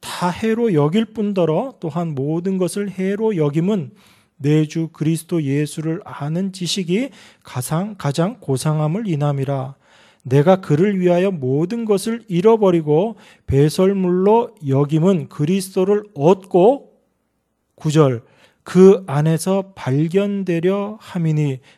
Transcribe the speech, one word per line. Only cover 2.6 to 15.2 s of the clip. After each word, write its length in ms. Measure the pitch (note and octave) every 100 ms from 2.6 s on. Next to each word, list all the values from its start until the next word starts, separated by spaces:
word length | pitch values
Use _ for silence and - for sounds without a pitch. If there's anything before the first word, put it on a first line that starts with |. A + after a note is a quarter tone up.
| F3+ G3+ G3+
해로 480 | F#3+ F#3+ G3+ A3 F#3+
여김은 540 | D3 D3 F3+ G#3+ C3 - _ _ _ -
내 240 | C#3+ D3+ D3+
주 220 | E3 D#3+
그리스도 540 | - D#3 D#3+ - E3+
예수를 580 | C#3 C#3+ D3 - D#3 E3
아는 480 | - - D3 E3 G3
지식이 580 | F#3+ E3+ - E3+ F#3 C4+ - - _
가상-, 520 | - B2+ B2 D#3 G3+ G3+
가장 400 | C#3+ C#3 F3 B3+
고상함을 640 | - C3+ D#3+ D#3 D3+ F3 A3
인함이라. 680 | D3+ D3 C#3 C3+ C#3 C3 - _ _ _ _
내가 380 | - C3+ D3 F#3+
그를 360 | F#3+ D3+ G#3 G3
위하여 320 | F3+ F3 G3
모든 540 | F3 B2+ C#3 F3 A#3
것을 380 | A3+ G3+ A3+ A#3 -
잃어버리고 880 | F3 G#3 A3+ G3 E3+ D3+ D3+ G#3+ G#3+ - _ -
배설물로 1080 | C3+ D3+ - F#3+ G3 F3+ F3+ F#3+ A3+ - - C#3+
여김은 640 | C3+ C#3+ D#3 F3 F#3+